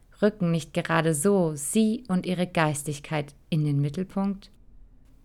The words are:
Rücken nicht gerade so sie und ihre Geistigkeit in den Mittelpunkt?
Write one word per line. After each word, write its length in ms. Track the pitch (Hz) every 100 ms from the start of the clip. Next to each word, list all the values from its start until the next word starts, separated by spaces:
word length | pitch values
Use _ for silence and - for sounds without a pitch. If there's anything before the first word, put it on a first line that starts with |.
| _ -
Rücken 300 | 208 208 170
nicht 240 | 165 -
gerade 400 | 175 160 165 160
so 400 | 151 196 202 165
sie 500 | 151 - 214 220 226 -
und 180 | 185 180
ihre 200 | 175 180
Geistigkeit 880 | 170 156 143 - 143 - 156 147 - _
in 140 | 160
den 160 | 151 143
Mittelpunkt? 680 | 143 147 185 196 196 196 - - - - - - - -